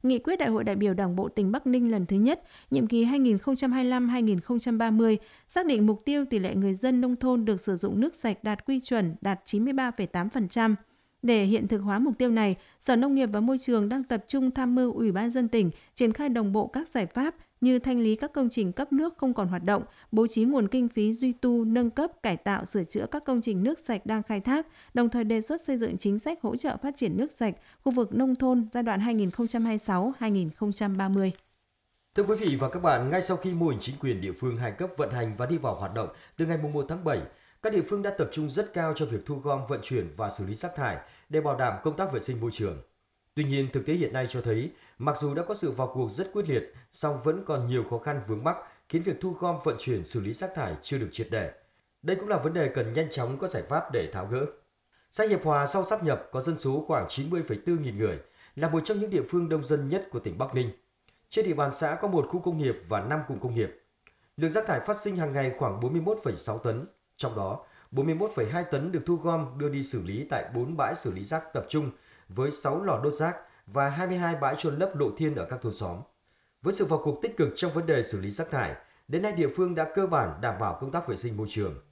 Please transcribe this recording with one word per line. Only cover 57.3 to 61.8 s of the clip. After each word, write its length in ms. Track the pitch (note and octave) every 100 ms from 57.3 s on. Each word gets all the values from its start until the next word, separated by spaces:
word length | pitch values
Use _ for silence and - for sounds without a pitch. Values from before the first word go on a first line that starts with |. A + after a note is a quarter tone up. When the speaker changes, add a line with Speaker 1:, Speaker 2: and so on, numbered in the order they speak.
| F3 D#3
Speaker 2:
phẩy 100 | G#2 -
bốn 140 | E3+
nghìn 160 | C#3 G2+
người, 200 | G#2+ D#2 - _ - -
là 140 | D#3
một 100 | D#3+ D#3
trong 140 | G#3
những 100 | G#3+
địa 140 | F#3 -
phương 200 | F3 E3+
đông 140 | D#3
dân 260 | C3 D3 C#3
nhất 180 | F#3 -
của 80 | A#2+
tỉnh 180 | G#2 E2+
Bắc 180 | C3+ B2+
Ninh. 140 | A#2+ - _ _ _ _ _
Trên 160 | - F#3+
địa 80 |
bàn 180 | D3 C#3+
xã 200 | C3+